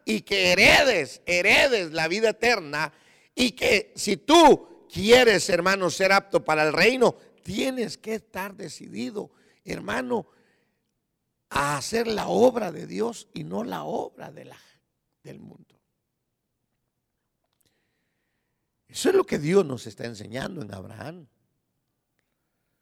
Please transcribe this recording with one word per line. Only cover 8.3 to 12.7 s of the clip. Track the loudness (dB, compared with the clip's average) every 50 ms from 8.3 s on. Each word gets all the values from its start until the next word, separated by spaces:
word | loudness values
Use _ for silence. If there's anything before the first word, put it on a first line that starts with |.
| -12 -12 -10 -10 -12
decidido, | -14 -16 -16 -16 -16 -18 -14 -10 -10 -10 -8 -8 -10 -12 -12 _ _ _ _ _ _ _
hermano, | -12 -10 -10 -8 -6 -6 -6 -4 -4 -6 -6 -6 -10 _ _ _ _ _ _ _ _ _ _ _ _ _ _ _ _ _ _ _ _ _ _ _ _
a | -6 -4 -4 -4 -4 -6
hacer | -6 -6 -6 -4 -4 -4
la | -6 -6 -6 -4
obra | 0 2 2 2 2 0 -4 -8